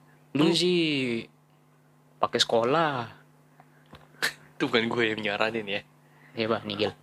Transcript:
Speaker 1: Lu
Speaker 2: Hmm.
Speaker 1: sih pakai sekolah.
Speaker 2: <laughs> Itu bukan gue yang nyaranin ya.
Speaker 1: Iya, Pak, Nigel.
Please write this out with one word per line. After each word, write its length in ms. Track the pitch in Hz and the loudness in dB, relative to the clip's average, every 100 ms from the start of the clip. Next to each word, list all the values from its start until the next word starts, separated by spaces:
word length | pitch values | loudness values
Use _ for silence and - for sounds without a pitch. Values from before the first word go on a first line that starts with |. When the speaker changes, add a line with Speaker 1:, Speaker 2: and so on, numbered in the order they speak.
| - - _ | -20 -20 _
Speaker 1:
Lu 140 | 135 160 | 0 2
Speaker 2:
Hmm. 100 | 170 | 2
Speaker 1:
sih 240 | 180 175 160 143 131 117 - _ _ _ _ _ _ _ _ _ | 2 2 2 0 -2 -4 -8 _ _ _ _ _ _ _ _ _
pakai 220 | 107 120 | -2 0
sekolah. 720 | - 120 117 151 160 135 113 - - _ _ - - _ | 2 2 4 2 2 -2 -6 -12 -20 _ _ -20 -20 _
Speaker 2:
<laughs> 760 | _ - - - - - - | _ -20 -20 -6 -6 -6 -16
Itu 120 | - 143 | -6 0
bukan 220 | 117 113 | 2 2
gue 160 | 113 113 | 2 0
yang 100 | 110 | 0
nyaranin 460 | 107 104 110 113 101 | -4 -2 -2 -2 -4
ya. 140 | 101 - _ _ - - | -6 -8 _ _ -20 -14
Speaker 1:
Iya, 120 | - 110 | -4 -2
Pak, 140 | 110 | -2
Nigel. 280 | 104 101 101 - | -4 -2 -2 -4